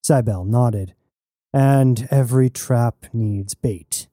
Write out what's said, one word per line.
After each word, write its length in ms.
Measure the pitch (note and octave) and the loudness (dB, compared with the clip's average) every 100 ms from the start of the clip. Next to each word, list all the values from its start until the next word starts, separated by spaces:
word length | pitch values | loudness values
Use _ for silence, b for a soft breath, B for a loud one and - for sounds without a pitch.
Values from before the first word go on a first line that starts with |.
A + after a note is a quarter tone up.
Cybele 420 | - C#3+ A2 G2+ F#2+ | 2 2 2 -4 -2
nodded. 500 | A#2 B2 G#2 F#2+ _ _ _ _ _ _ | 0 0 -2 -8 _ _ _ _ _ _
"And 540 | C#3 C3+ C#3 C3 A#2 B2+ | 0 4 4 4 0 0
every 400 | C#3 B2 C3 B2+ | 0 2 2 2
trap 560 | - - B2 A#2+ - - | -2 -2 0 0 -4 -8
needs 400 | A#2 G#2+ G2+ G2 | -4 -2 -4 -8
bait." 540 | - B2 F#2 - - - | -6 -6 -6 -10 -12 -12